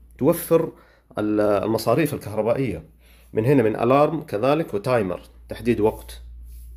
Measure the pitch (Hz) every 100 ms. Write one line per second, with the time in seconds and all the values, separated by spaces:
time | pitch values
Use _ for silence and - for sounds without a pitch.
0 | - - 135 170 - 165 160 - - _
1 | _ - 107 104 104 101 104 110 120 127
2 | 156 104 104 107 107 127 131 80 - _
3 | _ - - - 113 143 107 - 117 135
4 | 151 165 - 101 123 151 160 101 127 123
5 | 95 82 - - - - 107 110 107 -
6 | - - - - - - -